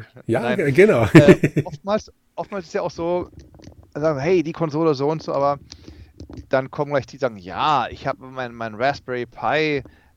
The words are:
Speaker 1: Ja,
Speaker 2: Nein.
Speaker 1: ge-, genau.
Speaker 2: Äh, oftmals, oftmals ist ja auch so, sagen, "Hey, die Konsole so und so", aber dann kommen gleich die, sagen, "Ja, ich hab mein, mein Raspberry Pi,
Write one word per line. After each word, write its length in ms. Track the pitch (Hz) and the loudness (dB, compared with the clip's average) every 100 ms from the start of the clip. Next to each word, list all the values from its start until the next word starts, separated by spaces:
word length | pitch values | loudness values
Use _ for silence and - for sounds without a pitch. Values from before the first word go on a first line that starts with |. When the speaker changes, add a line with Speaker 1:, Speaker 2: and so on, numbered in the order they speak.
| 110 - - | -16 -14 -4
Speaker 1:
Ja, 140 | 113 | -4
Speaker 2:
Nein. 140 | 233 202 | -2 -2
Speaker 1:
ge-, 160 | 147 | 0
genau. 360 | 135 214 131 107 170 | 4 6 6 8 10
Speaker 2:
Äh, 200 | - - 143 - | 10 6 4 -2
oftmals, 480 | - - 196 214 - _ _ - | -6 -6 -4 -4 -6 _ _ -14
oftmals 300 | 165 202 160 | -12 -12 -8
ist 60 | |
ja 80 | 196 | -6
auch 100 | 175 | -6
so, 380 | - 170 175 165 - - - - - - 147 | -6 -4 -4 -6 -16 -20 -20 -20 -20 -16 -4
sagen, 240 | 156 139 | -2 0
"Hey, 240 | 147 185 | 2 0
die 100 | 151 | 0
Konsole 420 | - 160 143 165 135 | -4 -4 0 0 0
so 140 | 143 | -2
und 140 | 160 | -4
so", 100 | - | -4
aber 260 | 139 139 143 - - - - - - - - - | -2 -2 -2 -8 -20 -20 -20 -20 -20 -18 -18 -4
dann 220 | 131 135 | -2 -2
kommen 200 | - 143 | -6 -2
gleich 140 | 143 - | -2 -4
die, 100 | 131 | -6
sagen, 200 | 131 104 | -6 -6
"Ja, 500 | 90 92 143 139 101 | -10 -4 0 0 -2
ich 180 | - 139 | -6 -8
hab 120 | - | -8
mein, 340 | 131 131 123 117 | -10 -10 -10 -8
mein 200 | 113 107 | -10 -4
Raspberry 500 | 135 139 - 123 117 | -2 -2 -6 -8 -8
Pi, 580 | - 113 147 156 143 - - _ | -6 -2 0 0 -4 -8 -20 _